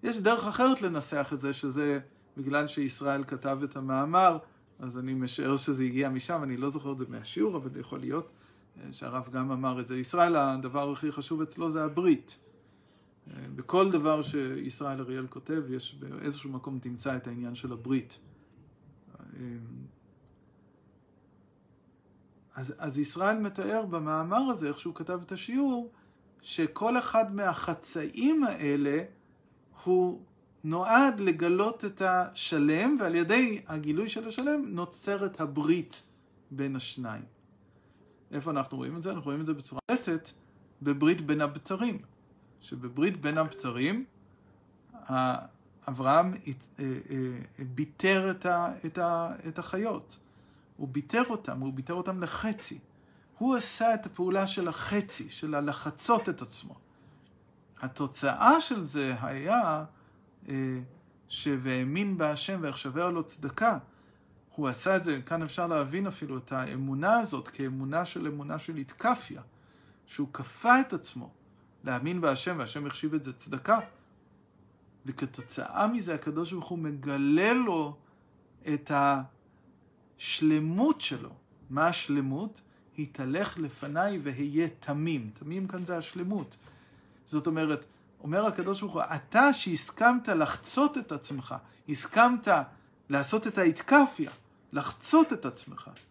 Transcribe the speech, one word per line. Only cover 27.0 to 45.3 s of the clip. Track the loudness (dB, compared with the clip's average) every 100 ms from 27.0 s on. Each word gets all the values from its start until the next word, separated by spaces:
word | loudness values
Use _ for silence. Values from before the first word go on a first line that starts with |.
| 4 2 2
מהחצאים | 2 -2 -2 -2 -4 -6 -6 -6 0 4 4
האלה | 2 0 0 2 2 0 -2 -12 _ _ _ _ _ -10
הוא | 2 4 4 0 -12 _ _ _
נועד | -4 -2 6 8 8 6
לגלות | 2 4 4 4 4 0
את | -8 0
השלם, | 2 4 2 -4 -2 4 4 6 4 4
ועל | 4
ידי | 2 4 4 4 0 -6
הגילוי | -6 -2 0 -2
של | -4 -6
השלם | -4 0 0 -2
נוצרת | -4 -6 -8 -4 -2 -2 -4
הברית | -4 -2 2 2 0 -12 -18 _ _ _ _
בין | -6 -4 -4
השניים. | -6 -8 -8 -8 -12 _ _ _ _ _ _ _ _ _ _
איפה | -6 -4
אנחנו | -2 -2 -4
רואים | -6 -6
את |
זה? | -6
אנחנו | -6
רואים | -6 -4
את | -4
זה |
בצורה | -4 -6 -12 -2
בולטת | -2 0 -4 -6 -20 _ _ _ _
בברית | -2 4 4 4
בין | 2 0
הבתרים, | 0 -4 -6 -2 -2 -4 -10 _ _ _ _ _
שבברית | -14 -10 -8 0 0 2
בין | -2 0
הבתרים, | 0 -2 -6 -2 0 0 -6 _ _ _ _ -20 _ _ _
ה-, | -20 -4 0 0